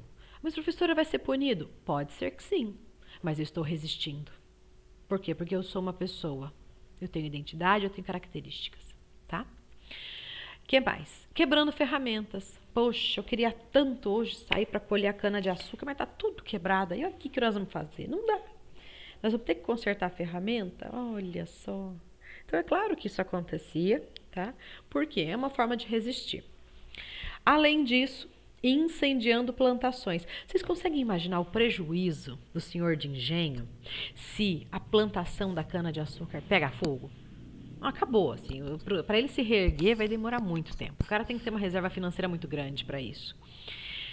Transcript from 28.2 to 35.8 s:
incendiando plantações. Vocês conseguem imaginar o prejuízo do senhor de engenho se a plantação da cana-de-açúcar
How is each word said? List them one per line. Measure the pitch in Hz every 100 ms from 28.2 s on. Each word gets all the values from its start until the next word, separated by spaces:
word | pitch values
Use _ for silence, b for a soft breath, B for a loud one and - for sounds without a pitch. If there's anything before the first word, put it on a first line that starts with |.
| - - - -
incendiando | 247 277 330 330 285 262 226 233 247
plantações. | 247 254 247 254 247 202 170 - B -
Vocês | 370
conseguem | - 349 359 302
imaginar | 233 180 180 180
o | 175
prejuízo | 220 233 - 156 175 185 143 131 120 -
do | 170
senhor | - 175 170
de | 160 143
engenho | 135 123 170 160 123 113 - B B B
se | - - - 208 156 -
a | 190
plantação | - 214 214 190 175 - 196
da | 170
cana-de-açúcar | 151 180